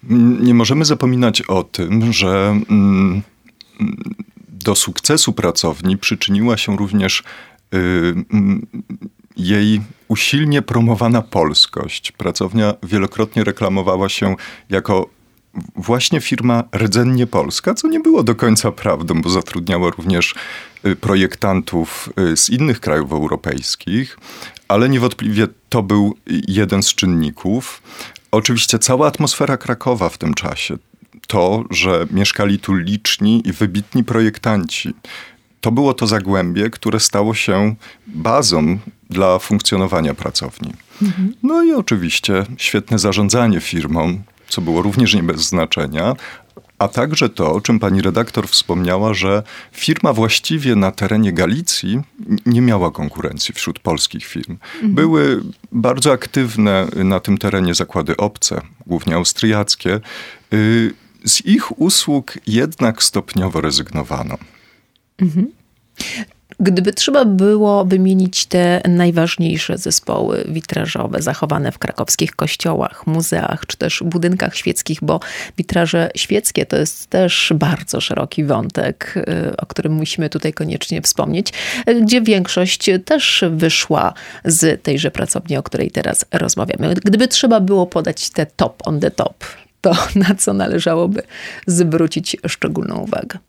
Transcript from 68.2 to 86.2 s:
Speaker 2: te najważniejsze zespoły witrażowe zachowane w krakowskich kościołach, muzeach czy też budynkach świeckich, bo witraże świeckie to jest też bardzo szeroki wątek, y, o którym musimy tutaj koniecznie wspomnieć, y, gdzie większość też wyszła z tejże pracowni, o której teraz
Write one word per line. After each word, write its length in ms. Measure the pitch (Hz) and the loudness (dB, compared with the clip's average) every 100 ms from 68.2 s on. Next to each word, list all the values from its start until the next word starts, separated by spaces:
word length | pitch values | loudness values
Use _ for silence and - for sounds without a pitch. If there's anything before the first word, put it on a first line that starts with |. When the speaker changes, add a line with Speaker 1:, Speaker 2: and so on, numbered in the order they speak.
| 185 - - | 2 -2 -2
Speaker 2:
te 360 | 180 175 175 180 | 2 2 2 2
najważniejsze 920 | 175 175 170 170 - 165 165 - 170 | 4 4 4 0 0 -2 -2 -4 -4
zespoły 680 | 156 - - - - - - | -2 -4 -2 -2 0 -2 -4
witrażowe 720 | 160 - - 160 - 117 - | -6 -4 -4 -4 -4 -4 -2
zachowane 500 | 147 147 151 147 135 | -4 -4 -2 -2 -2
w 60 | - | -4
krakowskich 560 | - - - - 160 - | -8 -6 -4 0 -2 -2
kościołach, 720 | 156 - 170 160 - - - | -4 -2 -2 -2 -4 -4 -2
muzeach 580 | 160 165 165 - 165 - | -2 0 -2 -2 -4 -8
czy 120 | - | -6
też 260 | 165 - 175 | -4 -2 -2
budynkach 500 | 170 170 185 - - | 0 0 0 -2 -4
świeckich, 440 | - - - 156 | -4 -4 -4 -4
bo 180 | 151 160 - - - - | -2 -2 -4 -12 -12 -8
witraże 520 | 170 185 170 175 165 - | -2 0 0 0 -2 -4
świeckie 500 | - 202 - - - | -2 0 0 -2 0
to 120 | 143 | 0
jest 300 | 156 - - | -2 -4 -4
też 420 | 185 185 - - 156 | 0 2 2 0 2
bardzo 460 | 151 160 - - | 2 -2 -4 -6
szeroki 420 | 123 - 139 - 147 | -4 -4 -4 -4 0
wątek, 680 | 113 139 - 131 147 - 190 - 170 - | 0 -2 -2 -4 -4 -8 -6 -4 -4 -4
y, 60 | - | -6
o 80 | - | -8
którym 280 | - 156 | -4 -2
musimy 360 | 156 156 - 156 | -2 -2 -4 -4
tutaj 240 | 160 156 | -2 -4
koniecznie 480 | 151 156 165 - 160 | -4 -6 -6 -4 -4
wspomnieć, 520 | 156 - 147 160 208 - - 247 233 | -2 -2 -2 -2 -4 -6 -8 -4 2
y, 120 | 233 | 4
gdzie 200 | 214 247 | 6 4
większość 680 | 220 202 180 - 185 - - 185 - | 4 2 2 0 0 0 2 0 2
też 380 | 302 - - 180 | 2 2 2 0
wyszła 640 | 160 160 160 - 156 90 - - - - | 2 2 2 0 0 0 -2 -18 -8 -2
z 380 | 156 160 - | 2 2 0
tejże 280 | - 139 151 | -2 -2 -2
pracowni, 460 | - - - 165 139 | -4 -4 -4 -4 -6
o 60 | |
której 280 | - - - | -4 -4 -4
teraz 340 | - - - | -2 -2 -4